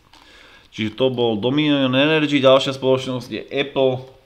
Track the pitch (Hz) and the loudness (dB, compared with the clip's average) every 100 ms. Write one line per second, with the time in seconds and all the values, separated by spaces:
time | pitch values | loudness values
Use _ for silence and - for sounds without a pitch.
0 | _ - - - - - _ - 107 - | _ -20 -20 -20 -20 -20 _ -8 -8 -2
1 | 131 123 120 104 123 143 151 143 135 131 | -2 0 -2 0 -2 0 0 0 0 0
2 | 147 160 147 143 131 135 139 131 131 127 | 2 0 0 2 6 4 2 -2 0 0
3 | 131 127 113 107 - 139 139 139 131 127 | 0 -8 -8 -12 -8 -6 -4 0 0 0
4 | - - | -10 -20